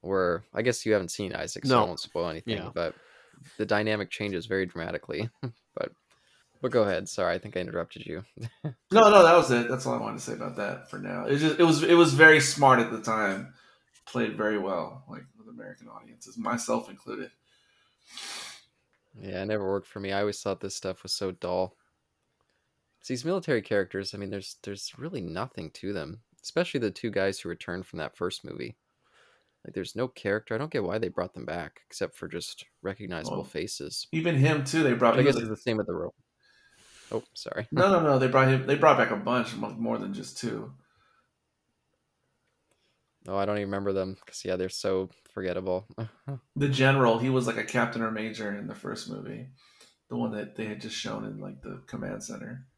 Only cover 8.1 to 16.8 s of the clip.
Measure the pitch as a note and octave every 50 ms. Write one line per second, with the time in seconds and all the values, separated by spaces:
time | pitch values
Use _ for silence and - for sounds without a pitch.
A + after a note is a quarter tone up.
8.1 | D#2+ E2 G#2+ _ _ - A#2 A#2 _ _ _ D3+ B2+ _ _ _ - G#3+ A3 G#3
9.1 | G#3 G3+ F3 E3 E3+ F3 D3+ C3 C3 A#2+ A#2 A#2 C3 B2+ - - B2 A#2+ A2+ A2
10.1 | A2 - - - - - - G2 - - G2+ G2+ - - - - - G2+ G2 F#2+
11.1 | F#2+ F#2 F#2+ - C#3 C#3+ D3+ D#3+ D3+ D3+ F3 E3 D#3+ C#3+ D#3 E3 E3+ E3+ E3+ D#3+
12.1 | C3+ C3+ D#3+ D#3+ D#3 D#3 C#3 - - D3 C#3+ C3+ B2+ A#2+ A2+ A2+ A2+ G#2+ - -
13.1 | A2+ A2 G#2+ G2 F#2+ G2 - C3+ - _ _ _ _ _ _ _ _ - _ -
14.1 | - B2+ A#2 G#2+ - - G#2+ G#2+ G#2+ G#2 F#2+ G2 F#2+ F2 D#2+ - - - - -
15.1 | - - - - _ _ - A2+ A#2 - - - - _ - A2+ A2 G#2+ A2+ -
16.1 | - _ - - - - - - A#2+ A#2+ - - A#2 A#2